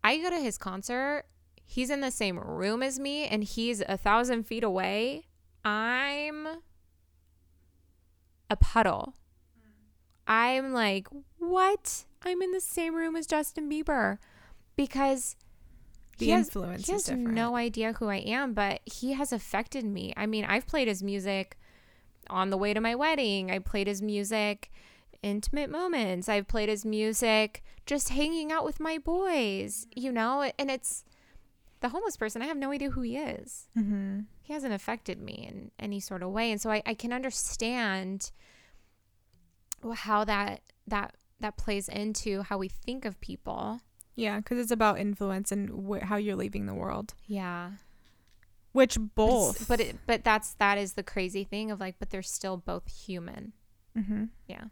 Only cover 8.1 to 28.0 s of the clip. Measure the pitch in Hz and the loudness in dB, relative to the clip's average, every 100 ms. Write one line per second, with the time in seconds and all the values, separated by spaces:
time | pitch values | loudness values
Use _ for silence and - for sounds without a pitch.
8.1 | _ _ _ _ - - - 208 - - | _ _ _ _ 4 6 8 6 4 -2
9.1 | - _ _ _ _ - _ _ _ _ | -10 _ _ _ _ -20 _ _ _ _
10.1 | _ - 220 240 262 269 254 214 196 190 | _ 2 4 6 2 0 2 4 2 -2
11.1 | 285 277 - 339 359 370 415 - - - | -16 -18 -6 2 6 6 4 0 -8 -10
12.1 | - - 359 370 370 - - 330 330 330 | -8 -2 0 0 0 -2 -2 0 0 0
13.1 | 330 311 302 294 - 302 302 311 285 202 | -2 0 0 0 -4 -4 -2 0 2 2
14.1 | 196 - - - - - - 277 170 277 | 0 -8 -20 -20 -20 -10 -2 0 4 4
15.1 | 269 247 - - - - - - - - | 2 -2 -8 -16 -20 -20 -20 -20 -20 -20
16.1 | - 226 226 220 196 180 180 202 403 - | -2 6 6 6 0 -4 -4 0 0 0
17.1 | 254 240 226 233 240 240 226 220 220 220 | -2 0 2 2 2 0 0 -2 0 -2
18.1 | 196 - 233 277 214 202 - - - 247 | -2 -2 -2 0 0 0 0 -6 -6 -2
19.1 | 269 285 233 - 202 233 277 220 196 185 | 0 0 -2 -2 -2 -2 -4 -4 -4 -6
20.1 | - 208 220 202 202 254 320 247 196 196 | -4 -2 0 2 0 2 2 2 0 -2
21.1 | 202 190 196 190 - - - - - - | -2 -2 -2 -2 -10 -20 -20 -20 -20 -20
22.1 | - - 185 190 196 208 208 226 240 294 | -20 -6 0 2 2 2 2 2 2 2
23.1 | 311 240 196 185 185 190 208 196 202 208 | 2 2 0 0 -2 0 0 0 0 -2
24.1 | 208 202 220 208 208 - - - - _ | -2 0 0 0 -2 -8 -18 -20 -20 _
25.1 | - 202 202 - 294 285 302 359 330 214 | -8 -2 -2 0 0 0 -2 0 0 0
26.1 | 180 190 208 202 226 208 214 214 214 214 | 0 2 0 2 0 2 0 0 0 0
27.1 | 220 233 220 214 - - - - 285 | 2 4 4 4 -2 -18 -16 -2 0